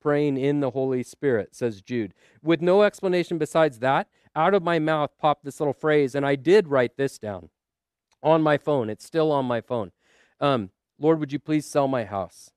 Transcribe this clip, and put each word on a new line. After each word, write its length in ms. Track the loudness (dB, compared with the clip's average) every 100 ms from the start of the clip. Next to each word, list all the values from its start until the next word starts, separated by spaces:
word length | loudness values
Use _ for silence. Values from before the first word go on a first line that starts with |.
Praying 360 | -2 0 0 0
in 220 | 0 0
the 140 | -2
Holy 320 | -2 -2 -4
Spirit, 500 | -6 -6 0 0 -2
says 260 | -4 -6 -6
Jude. 320 | -8 -6 -6 -8 _ _
With 180 | -2 0
no 220 | 4 4
explanation 560 | 4 0 -2 -2 -2 -4
besides 400 | -2 2 2 0
that, 300 | 0 0 -2 _ _
out 180 | -2 2
of 120 | 2
my 160 | 2 0
mouth 360 | 0 -2 -2 _
popped 280 | -2 0
this 160 | -4 -6
little 120 | -4
phrase, 440 | -2 0 2 2 0
and 100 | -2
I 80 |
did 320 | -2 2 2 4
write 300 | 0 0 -2
this 240 | -6 -6
down 300 | -10 -10 -14 _ _ _ _ _ _ _
on 220 | 2 2
my 160 | 4 0
phone. 320 | 0 -2 -2
It's 160 | -6 -6
still 240 | -2 0
on 140 | 0
my 160 | -2 -4
phone. 320 | -4 -6 -8 -12 _ _ _ -4
Um, 300 | 0 0 -2 _ _ -4
"Lord, 220 | 0 0
would 120 | -2
you 60 | -8
please 280 | -4 -4 -2
sell 200 | -2 0
my 180 | -2
house?" 460 | -4 -6 -8 -12 -20